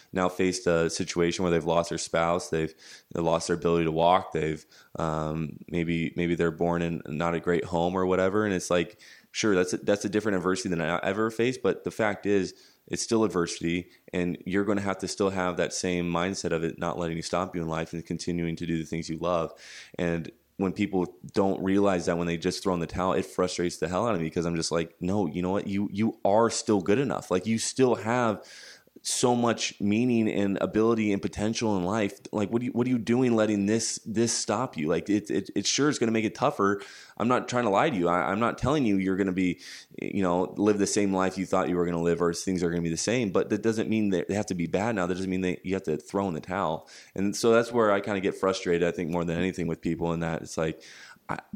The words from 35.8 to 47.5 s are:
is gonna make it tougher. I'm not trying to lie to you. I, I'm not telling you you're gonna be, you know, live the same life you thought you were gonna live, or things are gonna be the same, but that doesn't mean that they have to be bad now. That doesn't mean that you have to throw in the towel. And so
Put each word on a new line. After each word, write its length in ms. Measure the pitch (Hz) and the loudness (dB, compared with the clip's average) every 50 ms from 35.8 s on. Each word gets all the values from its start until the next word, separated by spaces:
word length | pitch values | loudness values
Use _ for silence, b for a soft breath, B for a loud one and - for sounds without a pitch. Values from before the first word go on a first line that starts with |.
| 139 151 | 2 0
is 80 | 135 | 2
gonna 140 | - 123 113 | 0 0 0
make 140 | 110 113 107 | 2 0 0
it 100 | 107 - | -2 0
tougher. 460 | - 123 147 147 - 196 196 202 202 B B B B B B B | 0 0 0 2 2 2 2 2 0 B B B B B B B
I'm 100 | - 107 | -2 0
not 200 | 120 127 113 - | 2 2 2 0
trying 160 | - 123 123 120 | 0 -2 0 2
to 80 | 107 | 2
lie 180 | 95 104 139 170 | 4 4 2 2
to 60 | 127 | 2
you. 120 | 92 85 85 | 2 2 2
I, 220 | 87 90 67 71 | 2 2 2 0
I'm 80 | 98 107 | 0 0
not 200 | 120 110 - - | 0 0 -2 0
telling 260 | - 127 151 156 131 | 0 0 2 2 2
you 120 | 107 101 | 2 2
you're 180 | 95 95 95 95 | 2 2 2 2
gonna 140 | 92 98 95 | 2 0 0
be, 280 | 90 95 92 90 82 B B B B B B B - - | 2 2 2 0 0 B B B B B B B -14 -10
you 220 | - - - 101 | -8 -4 -2 0
know, 320 | 95 90 87 90 90 - - | 2 2 2 2 0 -2 0
live 220 | - 101 107 101 | 2 4 4 4
the 80 | 98 98 | 4 2
same 300 | 95 - 107 101 98 95 | 2 2 2 2 2 2
life 200 | 92 92 92 - | 2 0 0 0
you 120 | 98 90 | -2 -2
thought 200 | - 95 92 87 | 0 0 0 2
you 100 | 73 90 | 2 0
were 80 | 87 87 | 0 0
gonna 160 | 87 85 85 | 0 0 2
live, 200 | 82 87 85 82 | 2 2 2 2
or 100 | 87 85 | 2 0
things 300 | 85 - - 98 92 85 | 0 -2 -2 -2 0 0
are 80 | 90 85 | 0 0
gonna 140 | 85 87 85 | 0 0 0
be 60 | 82 | -2
the 60 | 82 | -2
same, 340 | 82 - 104 117 127 120 98 | -2 0 0 0 0 0 0
but 180 | 85 98 - - | 0 0 0 0
that 140 | 107 98 101 | -2 0 0
doesn't 260 | 113 110 110 - - | 0 0 0 0 0
mean 220 | 110 110 107 101 | 0 2 2 2
that 160 | 95 87 - | 2 0 0
they 80 | - 95 | 0 -2
have 100 | 104 104 | -2 -2
to 80 | - 98 | -2 -2
be 120 | 87 82 | -2 -2
bad 260 | 82 92 92 104 120 117 | 0 0 0 0 0 0
now. 140 | 98 87 | 0 0
That 80 | 87 92 | 0 -2
doesn't 160 | 90 95 95 | -2 -2 -2
mean 100 | 92 92 | -2 0
that 240 | 92 90 87 - - | 0 -2 -2 -4 -4
you 80 | 90 95 | -4 -4
have 100 | 95 - | -4 -2
to 140 | - 76 | -2 -4
throw 300 | 76 - - - 101 101 | -4 -4 -4 -2 0 0
in 80 | 95 80 | 0 -2
the 40 | 76 | -4
towel. 460 | - - 92 101 92 80 80 - B B B B B B B | -6 -4 -4 -2 0 -2 -2 -4 B B B B B B B
And 200 | 95 98 104 101 | -2 -2 -2 0
so 160 | - - 117 | 2 4 6